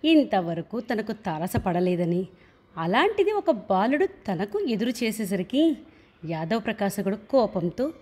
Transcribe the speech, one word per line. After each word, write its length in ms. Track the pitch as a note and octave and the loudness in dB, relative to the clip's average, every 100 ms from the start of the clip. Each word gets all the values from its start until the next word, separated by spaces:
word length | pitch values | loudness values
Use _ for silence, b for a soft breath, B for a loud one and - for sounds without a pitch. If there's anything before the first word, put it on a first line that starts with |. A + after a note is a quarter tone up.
| D4+ | 6
ఇంతవరకు 720 | D#4+ B3 D3+ E3 E3 D#3+ A#3 | 6 6 0 0 -4 -6 -8
తనకు 320 | - A3+ G#3+ | -4 -4 -4
తారసపడలేదని, 1160 | - G3 D#3 F3+ A#3 G3 F3 F3+ F3 E3+ E3+ F#3 b b b _ - | -6 -6 -4 -2 -2 0 0 2 2 0 0 -4 b b b _ -6
అలాంటిది 540 | E3 G#3+ F#4 G#4 G4 | 0 2 2 2 2
ఒక 200 | G#4+ F4 | 2 0
బాలుడు 540 | A#3+ - F#3 A3 C#4+ G4 | -2 0 2 2 2 0
తనకు 540 | - - F3+ G3+ G#4 | -2 -6 -4 -2 -2
ఎదురు 300 | F#4 G#3 A#3+ | -2 0 -2
చేసేసరికి 880 | B3 A3+ G#3+ G#3 F#3+ F3+ C4 D#4+ C4+ - b b b D#3+ | -2 -4 -2 -2 -2 -2 2 2 2 -8 b b b -8
యాదవ 340 | D#3+ E3 A3+ | -6 -2 -2
ప్రకాశకుడు 560 | A3 G#3+ G3 F#3+ F#3+ G#3 - | -2 -2 -2 0 -2 -4 0
కోపంతో 640 | C4+ G#3+ G3+ G#3+ - C4+ D#4+ | 2 2 0 -2 -2 -6 -6